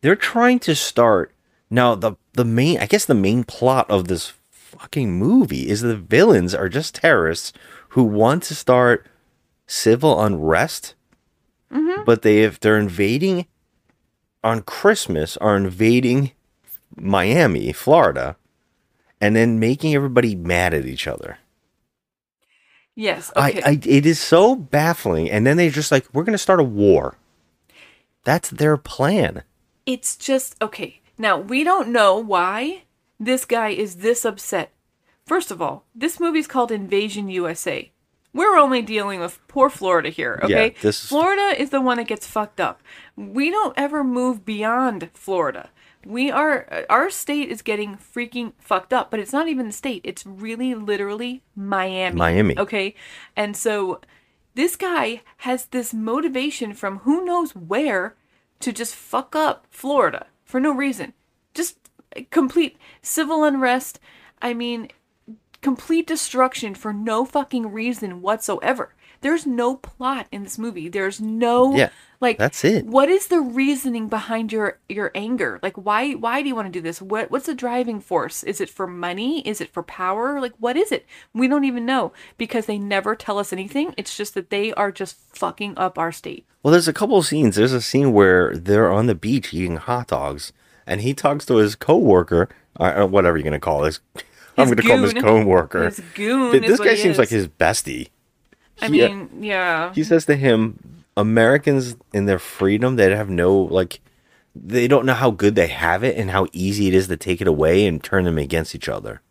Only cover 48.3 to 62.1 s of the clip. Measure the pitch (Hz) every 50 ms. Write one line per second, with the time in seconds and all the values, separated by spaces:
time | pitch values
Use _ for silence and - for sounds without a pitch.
48.3 | - 247 240 220 - _ _ - - - - _ 262 254 202 - - 220 202 202
49.3 | - 277 330 330 311 262 247 214 202 - - 277 240 180 _ - 190 - - 196
50.3 | 196 190 208 220 226 226 254 254 247 226 214 208 208 202 202 202 208 208 240 247
51.3 | 247 262 _ _ _ 202 196 196 202 190 185 190 185 185 185 180 175 170 170 170
52.3 | 170 92 - 95 - - 208 202 - 208 190 196 - _ - - - - - _
53.3 | _ - 208 208 202 - - 226 214 208 196 185 180 - _ _ _ _ _ _
54.3 | _ _ _ _ _ 233 285 349 - - 381 370 349 311 254 220 233 226 _ _
55.3 | _ _ - 254 254 254 - - - 254 240 226 - 220 220 220 226 277 320 339
56.3 | 262 262 262 302 294 - 247 214 208 - - 196 190 196 - 240 294 339 370 359
57.3 | 349 349 339 294 - 196 170 160 196 233 302 294 220 185 180 220 _ _ _ _
58.3 | _ _ _ _ _ _ - 254 226 - 233 233 - - - - - 254 269 _
59.3 | - 311 311 302 - - _ _ _ - - 269 285 277 220 156 - - - _
60.3 | _ _ _ _ - 254 262 302 285 254 277 277 247 202 170 - - _ _ _
61.3 | _ _ _ _ _ - 339 339 - _ _ _ _ _ _ _